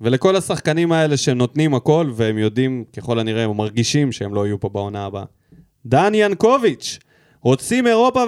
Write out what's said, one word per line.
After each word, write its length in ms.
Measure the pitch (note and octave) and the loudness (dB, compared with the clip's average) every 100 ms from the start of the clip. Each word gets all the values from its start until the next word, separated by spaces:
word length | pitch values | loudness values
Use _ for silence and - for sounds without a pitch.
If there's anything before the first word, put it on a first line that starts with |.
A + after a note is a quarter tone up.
ולכל 340 | A2+ B2+ F#3+ F#3+ | -2 2 2 0
השחקנים 560 | - F3 - D#3 E3+ | -2 -4 -2 0 0
האלה 260 | E3 D#3 C#3+ | 2 2 0
שנותנים 580 | - B2 B2 D3 D#3 C3+ | 0 0 0 0 0 2
הכל, 340 | - D#3 D#3 | 2 2 0
והם 240 | A2+ A2 G#2+ | -2 -2 0
יודעים, 460 | A2 A2 C3 B2+ G#2+ - | 0 0 -2 -4 -10 -12
ככל 220 | A#2 A2+ | -4 -2
הנראה, 240 | A2+ A2 | -2 -2
הם 140 | A2 G#2 | -2 -2
מרגישים 540 | G#2+ G#2+ A#2 D3 C#3+ | -2 -2 0 0 0
שהם 220 | - G2+ | -4 -6
לא 120 | G2+ G#2 | -2 -2
יהיו 120 | G2+ | -4
פה 100 | G2+ | -6
בעונה 360 | G2+ G2+ G#2 G2 | -6 -8 -8 -10
הבאה. 180 | G2 G2 _ _ - _ _ A#2+ | -10 -14 _ _ -20 _ _ 0
דן 260 | C3 G3 G#3+ | 2 4 2
ינקוביץ', 840 | G#3 F#3+ A3 C4+ A3+ B2 - - _ _ _ _ | 2 2 2 4 2 -2 -10 -14 _ _ _ _
"רוצים 460 | A#2 C3+ - B3 A#3+ | 0 0 0 0 2
אירופה 360 | A3+ B3+ B3 | 4 2 2